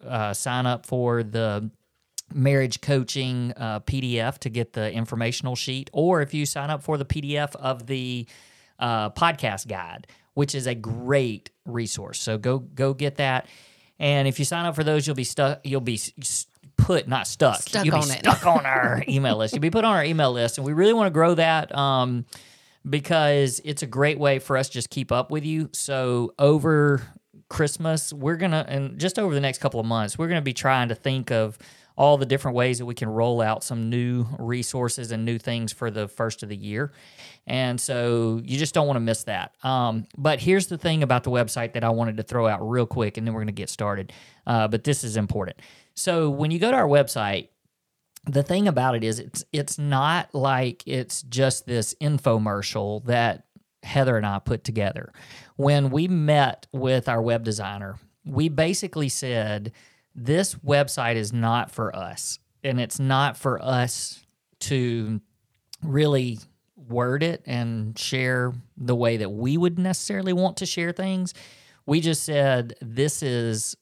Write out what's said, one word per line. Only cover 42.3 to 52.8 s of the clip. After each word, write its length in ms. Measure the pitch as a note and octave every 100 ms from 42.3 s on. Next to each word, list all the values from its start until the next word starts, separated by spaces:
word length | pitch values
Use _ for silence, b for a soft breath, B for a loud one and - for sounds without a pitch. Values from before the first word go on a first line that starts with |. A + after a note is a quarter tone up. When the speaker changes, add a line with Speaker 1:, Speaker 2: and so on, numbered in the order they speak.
| B2 A2+
Speaker 1:
out 200 | G2+ G#2+
real 200 | B2 A2+
quick, 300 | - G#2+ G#2+
and 100 | A2+
then 60 |
we're 80 | A2
gonna 100 | G#2+
get 180 | G2+ G#2
started. 440 | - G#2 G2 F#2+ B B B -
Uh, 200 | A#2 G#2+
but 160 | A2
this 200 | D3 C#3
is 140 | A#2 A2
important. 420 | G2+ G#2+ F2+ - B B B
So 360 | - - E3+ D#3
when 200 | C#3 D#3
you 80 | E3
go 140 | G#3+
to 60 | B3+
our 100 | D#3
website, 640 | C#3+ C3 - G#2 G2 - _ _ _ _ _ _ - -
the 180 | C#3
thing 240 | C#3+ F3+ G3+
about 280 | C3+ B2+ A#2+
it 80 |
is 160 | A2 A2
it's, 240 | - - -
it's 260 | D3+ C#3+ -
not 560 | D3 C3+ C#3+ E3+ -
like 500 | C#3+ C3+ C3 B2+ A#2 -
it's 360 | C3 B2 -
just 420 | C3 A#2+ C3+ B2+ -
this 280 | A#2+ G#2+ -
infomercial 1040 | D3+ D3 - A2+ G#2+ G2+ G2 A2